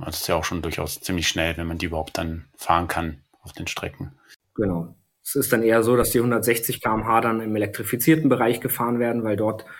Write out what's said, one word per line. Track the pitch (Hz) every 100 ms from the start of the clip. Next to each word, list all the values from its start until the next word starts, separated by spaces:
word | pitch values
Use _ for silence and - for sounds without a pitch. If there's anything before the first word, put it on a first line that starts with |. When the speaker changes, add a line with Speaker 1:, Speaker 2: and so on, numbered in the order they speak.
Speaker 1:
also | - 80
ist | -
ja | 87
auch |
schon | - 87
durchaus | 80 78 82 -
ziemlich | - 92 82
schnell, | 87 82 80
wenn | 82
man | 80
die | 85
überhaupt | 82 78 -
dann | 82 82 - -
fahren | - 85 85
kann | - 82 76 _ _
auf | -
den | - 85
Strecken. | - - - - - _ - _
Speaker 2:
Genau. | - 101 85 85 - _ _
Es | - 143
ist | 131
dann | 117
eher | 113 113
so, | 113 123
dass | 113
die | 123
hundertsechzig | 120 113 107 110 - -
K | 120
M | 110 110
H | 113
dann | 117 113
im | 110 107
elektrifizierten | 101 - 107 117 - 160 143
Bereich | 120 113 117
gefahren | 120 - 120 120
werden, | 120 117
weil | 110 104
dort | 107 110 - -